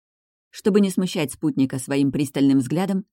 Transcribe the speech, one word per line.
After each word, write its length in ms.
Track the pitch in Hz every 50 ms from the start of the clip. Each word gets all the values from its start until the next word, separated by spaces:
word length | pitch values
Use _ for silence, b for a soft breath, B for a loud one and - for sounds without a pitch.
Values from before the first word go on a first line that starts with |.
| _ _ _ _ _ _ _ _ _ _
Чтобы 300 | - - - 220 190 208
не 100 | 202 190
смущать 400 | 185 - 185 180 - 180 151 139
спутника 480 | - - - 156 135 139 135 131 - 135
своим 320 | - - 139 139 143 139
пристальным 480 | 131 139 147 135 - 147 139 139 135 139
взглядом, 460 | 123 131 156 170 190 190 196 190 - _